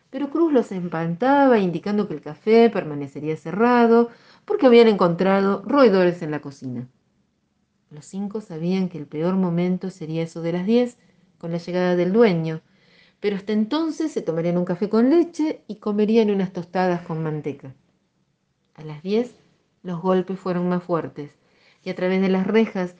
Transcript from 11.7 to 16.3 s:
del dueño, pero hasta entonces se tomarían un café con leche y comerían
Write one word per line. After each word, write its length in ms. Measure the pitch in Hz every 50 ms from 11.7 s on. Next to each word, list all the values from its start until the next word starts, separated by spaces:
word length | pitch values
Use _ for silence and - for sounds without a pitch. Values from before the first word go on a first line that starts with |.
| 175 180 180 180 180
del 160 | 175 175 180 190
dueño, 480 | 226 240 208 175 165 160 160 160 160 - _ _ _ _ _ _ _ _ _ _ _
pero 160 | - 208 202
hasta 160 | 185 190 - 214
entonces 600 | 214 220 214 294 311 330 320 302 - 320 302 -
se 100 | 214 -
tomarían 340 | - 160 165 165 175 175
un 80 | 180 180
café 240 | 180 175 170 208 202
con 220 | 214 220 240 262
leche 520 | 320 349 311 339 - - 302 311 - - _
y 100 | - 202
comerían 540 | - - 214 208 208 214 208 220 233 220 208